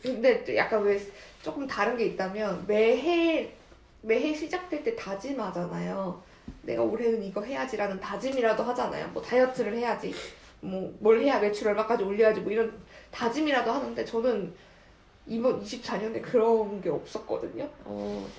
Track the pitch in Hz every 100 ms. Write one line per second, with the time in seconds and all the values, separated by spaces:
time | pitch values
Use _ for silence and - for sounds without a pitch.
0 | 254 220 254 226 - 113 - 220 202 202
1 | - - - - - 294 269 208 214 240
2 | 190 170 190 208 208 170 180 208 226 254
3 | 311 339 330 311 - - - - - -
4 | 214 240 302 302 311 349 - 302 233 226
5 | 196 196 269 269 196 175 175 170 175 190
6 | 185 180 - - - - - - 233 226
7 | 233 220 196 208 233 269 262 208 202 190
8 | 196 202 262 269 220 214 226 254 214 -
9 | - - - 247 254 262 214 233 240 202
10 | - - - - - - 190 190 185 -
11 | 214 226 277 240 208 - 214 208 220 240
12 | 196 208 220 190 190 220 220 - - -
13 | - - 233 285 311 262 226 269 233 233
14 | 220 226 247 208 175 - - - - -
15 | - - - 226 247 - - 247 - 196
16 | 220 220 - 240 226 220 202 202 180 143
17 | - - - - 175 - 285 - - 208
18 | 208 208 196